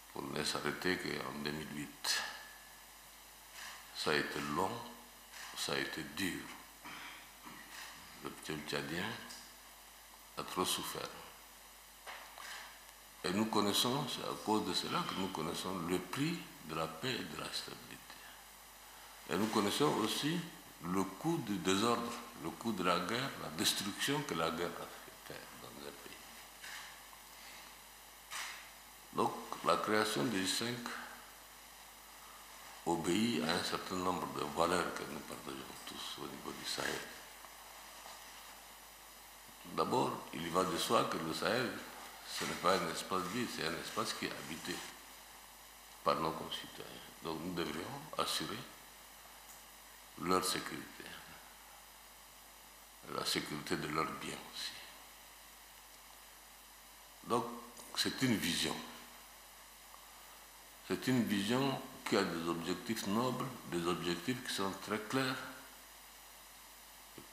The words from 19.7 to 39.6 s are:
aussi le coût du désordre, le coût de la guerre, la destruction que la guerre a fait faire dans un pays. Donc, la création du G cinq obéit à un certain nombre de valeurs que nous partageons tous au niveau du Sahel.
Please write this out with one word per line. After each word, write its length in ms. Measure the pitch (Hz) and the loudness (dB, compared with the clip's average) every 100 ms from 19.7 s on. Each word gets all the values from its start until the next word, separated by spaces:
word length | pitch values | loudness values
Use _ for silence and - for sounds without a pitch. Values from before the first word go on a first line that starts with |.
| - 151 143 | 8 6 6
aussi 420 | 107 - 143 170 - - - - | 4 4 4 2 0 -6 -14 -6
le 200 | 85 92 | 2 4
coût 320 | 95 - 156 170 113 | 4 2 2 4 4
du 100 | 101 | 2
désordre, 540 | 85 95 117 117 120 - - - | 6 8 8 6 4 -2 -6 -6
le 80 | 82 | -4
coût 220 | - 113 | -2 0
de 100 | 98 | 4
la 160 | 90 87 | 6 6
guerre, 300 | 87 117 135 - | 6 2 0 -2
la 80 | 78 | -4
destruction 680 | 80 104 - 98 - - 147 | 2 4 4 2 2 4 4
que 120 | 143 | 4
la 160 | 82 82 | 4 4
guerre 200 | 82 87 - | 4 2 0
a 40 | |
fait 500 | - - - - - | -6 -8 -12 -12 -10
faire 120 | - - - | -10 -10 -10
dans 60 | - | -10
un 240 | 71 71 | -10 -10
pays. 240 | - - - - - - - - - - - - - - - - - - - - - - - - - - - - - - - - | -10 -10 -12 -12 -14 -14 -12 -8 -8 -8 -12 -14 -16 -14 -14 -12 -12 -12 -14 -16 -16 -16 -16 -8 -4 -4 -6 -10 -14 -16 -16 -4
Donc, 200 | - 113 - - - | 2 2 2 -4 0
la 120 | 76 85 | 6 6
création 480 | - 107 107 - | 8 6 6 4
du 200 | 135 98 | 4 4
G 80 | 95 | 4
cinq 240 | - 117 123 120 - - - - - - - - - - - - - - - - - - - | 2 2 0 -2 -4 -6 -10 -14 -16 -16 -16 -16 -16 -16 -16 -16 -16 -14 -14 -14 -14 -12 -4
obéit 600 | - 85 90 92 113 78 | 2 2 6 6 6 6
à 80 | 80 | 4
un 100 | 90 | 4
certain 320 | 92 82 - | 4 0 0
nombre 320 | 92 92 90 69 | 2 4 4 2
de 80 | 67 73 76 | 0 0 6
valeurs 360 | 85 90 80 | 6 6 4
que 100 | - | 0
nous 160 | - 78 | -4 -6
partageons 380 | - - 71 67 65 - - | -6 -8 -6 -6 -6 -8 -8
tous 320 | - - - | -6 -6 -4
au 60 | 69 | -6
niveau 240 | 71 73 | -6 -6
du 180 | 71 - | -4 -2
Sahel. 320 | - 71 76 - - - - - - - - - - - - - - - - - - - - - - - - - - | 0 2 0 -2 -8 -12 -14 -14 -14 -14 -12 -12 -12 -12 -12 -12 -12 -12 -14 -14 -16 -16 -16 -16 -16 -16 -16 -16 -14